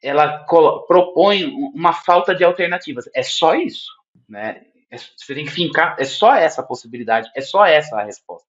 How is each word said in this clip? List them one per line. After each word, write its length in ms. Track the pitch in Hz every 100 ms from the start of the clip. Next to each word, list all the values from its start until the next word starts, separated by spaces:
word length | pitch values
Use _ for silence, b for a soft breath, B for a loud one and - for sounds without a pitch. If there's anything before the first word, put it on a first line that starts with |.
ela 420 | - 143 147 -
colo-, 420 | - 170 151 - -
propõe 600 | 180 180 156 190 202 160
um, 260 | 120 139
uma 180 | 147 175
falta 400 | - - 180 185
de 100 | 185
alternativas." 640 | 180 175 175 180 - 123 -
É 80 | -
só 320 | 127 - 165
isso, 320 | 294 330 - - - _ _ _
né? 340 | 104 110 - _ _ _
É, 60 | 117
você 360 | - _ -
tem 100 | 139 147
que 40 |
fincar, 440 | - 165 - 165 -
é 60 |
só 300 | 135 - 214
essa 280 | 262 160 -
possibilidade, 680 | - 123 117 120 113 113 113
é 60 | -
só 240 | - 196
essa 320 | 202 151 151 110
a 60 |
resposta. 420 | 104 98 _ 85